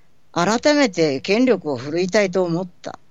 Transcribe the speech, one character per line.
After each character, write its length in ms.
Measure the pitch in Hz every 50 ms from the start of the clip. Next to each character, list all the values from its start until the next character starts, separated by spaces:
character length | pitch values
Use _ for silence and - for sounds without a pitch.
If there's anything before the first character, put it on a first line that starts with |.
| - - - - - - -
改 420 | 170 170 196 220 247 - 302 294
め 140 | 294 285 226
て 320 | 175 165 160 151 135 139
権 240 | - - 196 233 262
力 280 | 254 214 180 - 151 147
を 40 |
振 140 | - 135 151
る 100 | 156 170
い 80 | 185 180
た 140 | 180 214 202
い 80 | 185
と 140 | 175 190 185
思 180 | 175 165 170 185
っ 60 | 180 - -
た。 180 | - - - - - -